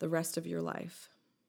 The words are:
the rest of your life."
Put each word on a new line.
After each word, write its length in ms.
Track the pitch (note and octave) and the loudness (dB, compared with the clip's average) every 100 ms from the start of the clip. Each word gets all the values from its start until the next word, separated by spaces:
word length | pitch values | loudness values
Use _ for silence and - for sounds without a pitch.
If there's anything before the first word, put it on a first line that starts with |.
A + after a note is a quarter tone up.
the 80 | E3 | 2
rest 280 | E3 E3+ - | 4 2 0
of 100 | E3+ | -2
your 140 | E3+ | 0
life." 480 | E3 - F3 - - _ _ _ | 0 -2 -6 -10 -18 _ _ _